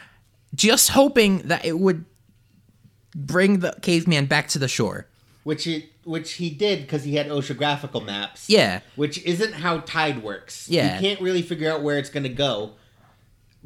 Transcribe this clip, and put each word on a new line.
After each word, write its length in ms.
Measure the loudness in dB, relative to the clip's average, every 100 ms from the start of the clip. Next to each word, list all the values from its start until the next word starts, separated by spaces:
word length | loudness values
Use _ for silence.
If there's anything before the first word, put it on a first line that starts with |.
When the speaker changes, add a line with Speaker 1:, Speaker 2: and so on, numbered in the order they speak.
| -20 _ _ _ _
Speaker 1:
just 360 | 0 4 6 6
hoping 480 | 6 6 6 4 4 0
that 160 | -2
it 140 | 0 2
would 260 | 2 2 -6 _ _ _ _ _ _ _ -20 _ _
bring 460 | -10 -2 2 4 4
the 160 | 0 -4
caveman 440 | 0 2 4 2 2
back 220 | 0 0
to 100 | -2
the 100 | -2
shore. 380 | 0 -2 -2 -12 _ _ _
Speaker 2:
Which 220 | -6 -6 -4
it, 240 | -6 -8 _
which 280 | -8 -8 -8
he 140 | -6 -6
did 380 | -2 -2 -2 -2
'cause 160 | -6
he 120 | -2 -2
had 120 | -2
oceanographical 760 | -4 -4 -2 -2 -2 -4 -8
maps. 440 | -6 -8 -8 -12 2
Speaker 1:
Yeah. 320 | 4 4 0 -8 -4
Speaker 2:
Which 260 | -4 -4
isn't 280 | -4 -2 -4
how 240 | -4 -4 -4
tide 420 | -4 -2 -2 -2
works. 460 | -8 -12 -14 -18 -2
Speaker 1:
Yeah. 260 | 0 0
Speaker 2:
You 60 | 0
can't 200 | -2 -2
really 220 | -2 -2
figure 280 | -2 -4 -2
out 120 | -2
where 160 | 0 -2
it's 100 | -2
gonna 180 | -6 -6
go. 420 | -2 -2 -2 -6 -12 _ _ _ _ _ _ _ _